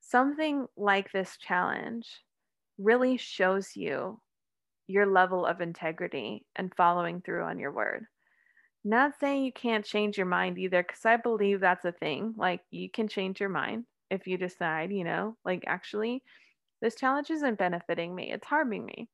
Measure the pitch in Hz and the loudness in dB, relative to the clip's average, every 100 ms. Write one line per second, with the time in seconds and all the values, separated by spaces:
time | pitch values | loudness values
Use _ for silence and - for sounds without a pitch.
0 | - 247 262 294 311 285 254 - 202 196 | 4 4 4 2 0 0 -4 -2 2 2
1 | 196 190 185 - - 180 185 - - 233 | 2 -2 -2 -6 -2 0 2 -2 -6 -8
2 | 226 - _ _ _ _ _ - 196 240 | -10 -18 _ _ _ _ _ -2 4 4
3 | 254 254 - - 185 190 190 - 175 135 | 4 2 -2 0 2 2 -2 -6 -4 -4
4 | 135 220 _ _ _ _ _ _ _ 196 | -4 -8 _ _ _ _ _ _ _ 4
5 | 202 190 185 185 175 175 170 170 165 165 | 6 6 6 4 0 0 -4 -4 -6 -6
6 | 180 143 110 208 _ - 185 - 175 175 | -6 -6 -6 -8 _ -8 -8 4 4 4
7 | 170 175 180 175 165 175 139 143 107 - | 0 -4 -6 -4 -4 -4 -6 -2 -2 -4
8 | 220 _ _ _ _ _ _ _ 208 226 | -10 _ _ _ _ _ _ _ 0 2
9 | 285 285 277 277 269 240 240 220 208 208 | 2 2 -2 0 -2 -2 0 0 0 0
10 | 208 202 185 180 185 180 185 180 180 - | 0 0 0 2 0 -2 0 2 0 -2
11 | 226 233 240 220 202 202 185 185 180 170 | 2 2 2 2 2 4 4 2 0 -4
12 | 160 139 220 220 185 175 _ 170 185 - | -4 -4 -4 -2 -2 -2 _ -10 -10 -4
13 | 214 - 190 190 202 170 - 226 240 _ | -4 -2 -4 -4 -4 -2 -4 -6 -10 _
14 | _ 190 190 185 185 - 170 160 165 202 | _ -6 -4 -4 -4 -4 -2 -2 -2 -4
15 | 170 165 202 226 - 180 - 180 - 208 | -2 -2 -4 -6 -6 -4 -2 -4 -4 -4
16 | 220 247 _ - _ _ _ _ 226 226 | -4 -4 _ -20 _ _ _ _ -4 0
17 | 262 277 285 320 285 214 180 175 - 170 | 0 0 0 -2 0 2 0 0 -4 -4
18 | 170 180 - - - 294 285 190 104 - | -4 -6 -8 -8 -2 0 0 -2 -8 -12
19 | 233 | -16